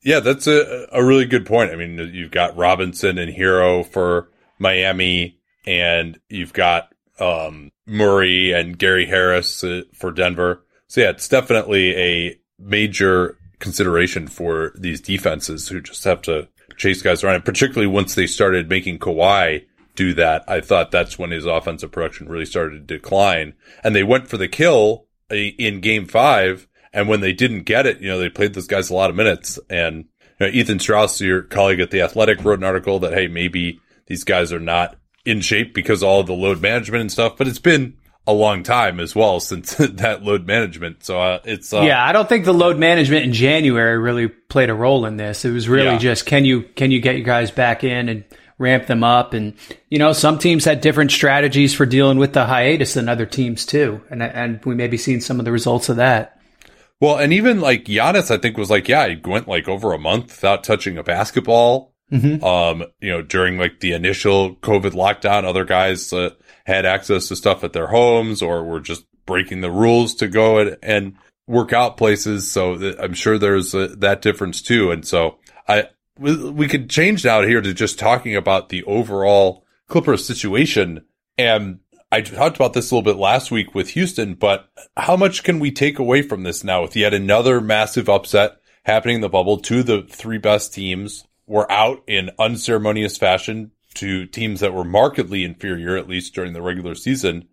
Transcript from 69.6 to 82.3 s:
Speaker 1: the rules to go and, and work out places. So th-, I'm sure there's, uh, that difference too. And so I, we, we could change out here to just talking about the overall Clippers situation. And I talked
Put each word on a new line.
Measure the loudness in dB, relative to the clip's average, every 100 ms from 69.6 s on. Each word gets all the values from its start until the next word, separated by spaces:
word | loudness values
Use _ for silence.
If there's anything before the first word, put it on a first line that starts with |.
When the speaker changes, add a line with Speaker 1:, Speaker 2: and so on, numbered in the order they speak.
Speaker 1:
the | -6
rules | 2 4 4 2 -2
to | -2
go | 2 4 4
and, | 2 -2
and | -2 -2 -2 -12 _ _ -2
work | 0 2
out | 2 0 2
places. | 2 2 0 -4 -4
So | -2 -2 -2
th-, | -6 -6
I'm | -8
sure | -4 0 2
there's, | 2 0 0 -4
uh, | -4 -2
that | 0 2
difference | 0 -2 -4 -8
too. | 0 2 2
And | 0 -2
so | 0 0 -4 _ -20 0
I, | 0 0 _ _ _
we, | -2 -2 -4
we | -4 -2
could | -2 -2
change | 0 2 2 2
out | 2 4
here | 2
to | 0
just | -2 -4 0
talking | 0 0 0 -4
about | 0 0 -2
the | -10
overall | -4 -4 -2 -2 4 6 4 2 _ _ _
Clippers | -2 2 0 -2
situation. | -6 -2 0 0 2 -2 -4 _ _ _ -2
And | 2 2 -2 -12 _ _ _
I | -2
talked | -2